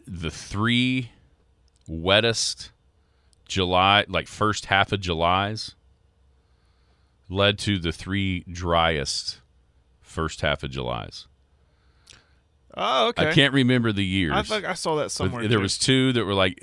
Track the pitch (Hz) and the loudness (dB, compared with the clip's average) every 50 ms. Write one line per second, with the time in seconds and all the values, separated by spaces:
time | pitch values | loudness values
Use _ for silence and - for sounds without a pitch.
0 | - - 92 82 82 78 - - - - - 101 110 117 120 123 127 127 131 131 | -12 -14 -10 -8 -6 -6 -8 -8 -10 -6 -4 0 2 2 2 2 2 0 -2 -4
1 | 123 - - _ _ _ _ _ _ _ _ _ _ _ _ _ _ 80 80 82 | -6 -8 -14 _ _ _ _ _ _ _ _ _ _ _ _ _ _ -10 -8 -2
2 | 82 92 98 110 113 117 110 - - - - - - - _ _ _ _ _ _ | 2 4 4 4 4 2 0 0 -2 -4 -6 -8 -14 -20 _ _ _ _ _ _
3 | _ _ _ _ _ _ _ _ _ - - 95 92 90 90 90 95 98 101 104 | _ _ _ _ _ _ _ _ _ -6 -2 -2 0 2 4 4 6 6 6 4
4 | - - 90 82 67 - - - 107 107 101 - - - 98 98 101 - 110 98 | 4 2 -2 -6 -6 -6 -4 -2 0 0 0 -2 -2 2 4 4 4 2 0 -2
5 | 92 87 82 80 85 87 90 95 101 104 110 113 - - - _ _ _ _ _ | -2 -2 0 2 2 2 2 2 0 -2 -6 -8 -12 -14 -16 _ _ _ _ _
6 | _ _ _ _ _ _ _ _ _ _ _ _ _ _ _ _ _ _ _ _ | _ _ _ _ _ _ _ _ _ _ _ _ _ _ _ _ _ _ _ _
7 | _ _ _ _ _ 92 90 98 98 101 104 - - 107 101 90 82 82 - - | _ _ _ _ _ -6 -2 0 2 2 2 0 -2 -2 -2 -2 -2 -4 -6 -6
8 | - 92 98 98 95 95 90 85 - 92 87 87 90 85 85 82 82 82 82 71 | -6 -6 -4 -2 -2 -2 -4 -4 -6 -10 -10 -6 -2 2 2 4 4 2 2 0
9 | 67 - - - - - - - _ _ _ _ _ _ _ _ _ _ _ _ | -2 -4 -6 -6 -8 -10 -12 -12 _ _ _ _ _ _ _ _ _ _ _ _
10 | _ - - 82 80 78 - - - 73 73 - - 69 64 65 60 62 60 55 | _ -10 -6 -4 -4 -4 -4 -2 -2 -2 -2 -2 -4 -8 -8 -6 -6 -6 -6 -8
11 | 50 - - - - _ _ _ _ _ _ _ _ _ _ _ _ _ _ _ | -8 -12 -14 -18 -20 _ _ _ _ _ _ _ _ _ _ _ _ _ _ _
12 | _ - - - _ _ _ _ _ _ _ _ _ _ - - 190 220 262 262 | _ -20 -20 -20 _ _ _ _ _ _ _ _ _ _ -8 -6 -2 0 0 0
13 | 220 240 233 - 156 156 165 156 139 131 131 135 123 123 127 123 113 113 101 98 | 0 0 0 0 0 2 4 4 4 4 4 4 4 4 4 2 2 0 0 0
14 | 101 90 95 98 87 - 175 202 202 202 214 208 170 160 185 - - 170 156 147 | 0 0 0 0 0 0 0 -2 -2 -2 -4 -4 -4 -6 -6 -4 -4 -2 -2 -2
15 | 123 98 - - - - 123 120 117 107 120 104 98 92 - - - 135 131 131 | -2 -4 -4 -4 -4 -4 -4 -2 0 2 2 2 2 0 -2 0 2 2 4 4
16 | 131 131 123 117 95 98 101 95 95 95 - - | 4 2 2 0 0 0 2 2 2 2 0 -4